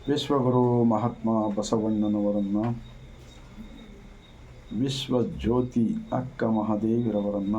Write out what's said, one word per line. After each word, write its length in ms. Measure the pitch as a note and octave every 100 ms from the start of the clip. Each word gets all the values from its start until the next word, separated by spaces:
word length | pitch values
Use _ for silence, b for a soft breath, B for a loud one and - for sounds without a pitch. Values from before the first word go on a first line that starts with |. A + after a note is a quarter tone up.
| -
ವಿಶ್ವಗುರು 720 | C#3 - C#3 B2+ B2 B2 A#2+
ಮಹಾತ್ಮ 680 | A#2 A2 A#2 A#2 A2+ A2 G#2+
ಬಸವಣ್ಣನವರನ್ನ, 1300 | G#2 G#2 A2+ G#2+ G#2+ G#2+ G#2 G#2 G#2 G2 G#2 A#2 A#2+ - - - - - - - G#3 A3+ B3 A3 - - - - - - - - G#2
ವಿಶ್ವಜ್ಯೋತಿ 1120 | C3+ C3 - B2 G#2+ - A2 B2 B2 A#2+ A2 - -
ಅಕ್ಕ 300 | B2 B2+ -
ಮಹಾದೇವಿರವರನ್ನ 1120 | A2+ A2 G#2+ G#2 A2 A#2 A#2+ G#2 G2+ G2+ G2